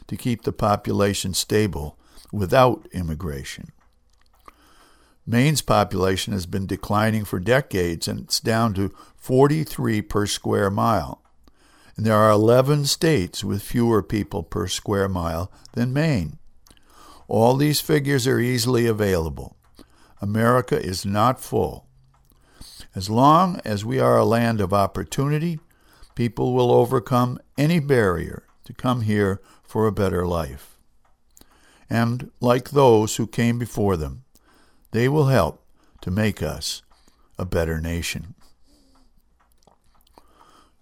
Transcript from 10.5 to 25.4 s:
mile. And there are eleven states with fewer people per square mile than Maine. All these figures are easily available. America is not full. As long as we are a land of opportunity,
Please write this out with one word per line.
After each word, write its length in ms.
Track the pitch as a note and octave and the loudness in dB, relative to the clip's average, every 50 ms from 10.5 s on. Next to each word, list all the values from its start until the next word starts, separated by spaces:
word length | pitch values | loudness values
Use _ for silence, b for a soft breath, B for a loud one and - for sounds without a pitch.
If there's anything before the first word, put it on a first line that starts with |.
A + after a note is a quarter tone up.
| G#2+ G#2 G#2 F#2+ | 0 0 0 0
mile. 540 | G2+ A2 A2+ A#2 A2 F#2 D2+ - - - _ _ _ _ _ b b b b b b b b b b | 0 0 0 2 0 0 -2 -6 -12 -16 _ _ _ _ _ b b b b b b b b b b
And 80 | - G#2+ | -4 0
there 120 | A2 G#2+ | 2 4
are 140 | G#2 A2 G#2+ | 6 6 6
eleven 540 | G#2+ G#2 G#2+ A2+ A#2+ B2+ C3 C#3 D3+ D3 C#3 | 6 6 6 6 6 6 4 4 2 0 0
states 600 | C#3+ - - F3 E3 D#3 A2 F2 - - - F#2+ | -2 -2 0 2 2 2 2 0 -2 -6 -8 -6
with 180 | G2 G2+ G2+ | -4 -6 -6
fewer 400 | - - - A#2+ A#2 A#2 A2+ G2+ | -6 -4 -2 0 2 2 2 2
people 400 | F#2 - A2+ G#2 G2 - - F#2+ | 0 0 -4 -4 -4 -4 -6 -8
per 240 | D#2+ - - G2 F#2+ | -8 -6 -6 -6 -4
square 420 | F#2 - - - - G2+ G2 F#2+ F#2+ | -4 -6 -6 -4 -2 0 0 0 0
mile 420 | F#2 F2+ E2+ E2 E2 E2+ F#2 - B B B B | -2 -4 -4 -4 -4 -6 -8 -10 B B B B
than 200 | - A#2+ A#2+ C3 | -6 -4 -4 -2
Maine. 460 | B2+ C#3+ D#3+ E3 C#3 G2 D#2+ D3+ D#3 - - - - - _ B B B B B B B B B B B B B | 0 0 0 0 0 0 -2 -4 -8 -14 -20 -20 -20 -20 _ B B B B B B B B B B B B B
All 280 | - A2 A2+ A#2+ C#3 | 0 2 4 4 4
these 240 | C3+ D3 D3+ C#3+ - | 2 2 0 0 -2
figures 460 | - - D#3 D3+ C3+ C#3 C#3+ C3+ A2+ | 0 0 0 0 0 0 -2 0 0
are 140 | C3 B2 A2+ | 0 0 0
easily 460 | A#2+ B2 B2+ A#2+ A2+ B2+ B2+ A#2 A#2 | 0 0 -2 -2 0 0 2 2 2
available. 680 | A#2 A2 G#2+ G#2 G2 F#2 E2+ D#2+ D#2+ C2+ A#1+ B1+ - - _ _ _ b b b b b b b b b b | 0 0 0 0 0 0 0 -2 -4 -6 -8 -14 -16 -18 _ _ _ b b b b b b b b b b
America 580 | G2+ G2+ G#2 A2 A2+ A#2 B2+ B2+ A#2+ - D3 - | -8 -4 -2 0 2 2 2 2 0 0 -4 -4
is 280 | - F2+ F#2+ - - | -4 -6 -8 -6 -6
not 340 | G2+ G2 G#2 A2 B2 B2+ - | -4 0 2 2 2 0 -2
full. 460 | - - - A2 F2 D2 B1 - - _ _ _ _ _ _ _ _ _ B B B B B B B B B B B B _ | -8 -4 -2 -2 -2 -2 -6 -12 -18 _ _ _ _ _ _ _ _ _ B B B B B B B B B B B B _
As 140 | G2 F#2+ F#2+ | -10 -6 -2
long 520 | A2 A#2 C3+ D3 D#3 E3+ F#3+ F3+ F3 - - | 2 4 6 6 6 4 2 0 -2 -6 -6
as 200 | - G#2 G2 G#2 | -6 -6 -4 -4
we 160 | A#2 C3 C3 | -4 -2 0
are 180 | B2 B2 A#2+ A#2 | 2 4 4 4
a 60 | A2 | 4
land 360 | G#2 A2 A#2 A#2 A#2 A#2 G#2 | 4 2 2 2 0 0 -2
of 120 | G2 F2 | -2 0
opportunity, 880 | G2+ G2+ G2 F#2+ - F#2+ F#2 - - - C3+ C#3+ D3+ D3+ | 2 0 0 0 -4 -8 -10 -6 -4 -4 -2 -2 -2 -2